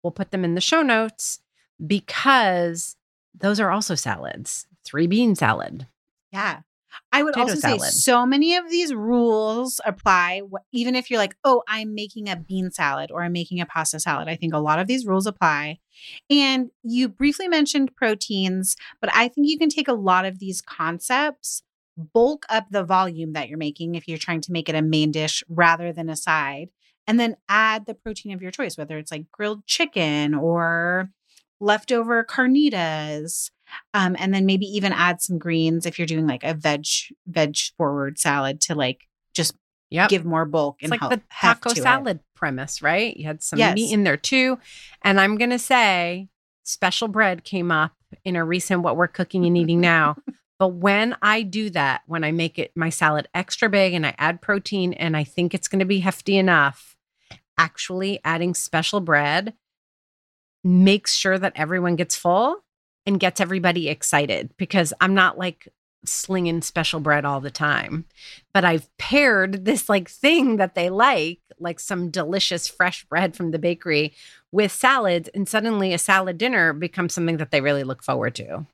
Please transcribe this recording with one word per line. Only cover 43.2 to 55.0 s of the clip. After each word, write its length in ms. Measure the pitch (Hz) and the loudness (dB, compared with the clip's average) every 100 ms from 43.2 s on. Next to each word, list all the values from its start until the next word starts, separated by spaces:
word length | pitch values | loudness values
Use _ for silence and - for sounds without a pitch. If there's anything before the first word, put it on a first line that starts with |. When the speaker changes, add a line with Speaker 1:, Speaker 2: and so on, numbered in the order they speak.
| 156 | -10
Speaker 1:
had 180 | 151 | -8
some 160 | - - | -4 2
Speaker 2:
Yes. 160 | 220 202 | 2 2
Speaker 1:
meat 180 | 226 | 0
in 100 | 208 | 2
there 140 | 190 147 | 2 0
too. 400 | - 262 262 254 - - - - | 0 2 2 0 -8 -20 -20 -2
And 180 | 196 196 | 2 4
I'm 160 | 196 214 | 4 2
gonna 220 | 240 247 | 0 -2
say 720 | - 254 214 185 175 180 190 _ _ _ | 2 4 4 2 -2 -6 -12 _ _ _
special 440 | - - 185 - 226 | -12 -2 -2 -2 -2
bread 360 | 208 208 175 | 2 2 0
came 280 | - 190 175 | -6 -4 0
up 220 | 160 156 _ _ - 190 | 2 0 _ _ -12 -4
in 100 | 180 | -2
a 80 | |
recent 380 | 165 180 - 185 | 0 -2 0 0
What 160 | 170 135 | 0 2
We're 100 | 175 | 0
Cooking 380 | - 180 190 175 | -2 -4 2 4
and 100 | 175 | 4
Eating 220 | 165 170 | 4 4
Now. 380 | 175 165 151 147 | 4 4 2 0
Speaker 2:
<laughs> 220 | - - _ _ | -12 -16 _ _
Speaker 1:
But 80 | 190 | 0
when 480 | 175 196 202 233 - | 2 2 2 0 0
I 200 | 208 220 | 2 2
do 280 | 202 208 214 | 0 -4 -2
that, 320 | 170 139 127 - | 0 0 0 -4
when 180 | 165 | -4
I 80 | 151 | -2
make 260 | 165 165 - | 0 -2 -4
it, 140 | - - | -8 -4
my 140 | 165 | -4
salad 380 | - 156 151 - | 2 2 2 -4
extra 340 | - 185 - 226 | -6 -6 -2 2
big 240 | 196 190 | 4 2
and 120 | 175 151 | 2 -2
I 100 | - | 0
add 220 | 151 175 | -2 -2
protein 520 | - 202 - 202 180 | -2 -4 -2 -2 -2
and 240 | - | -2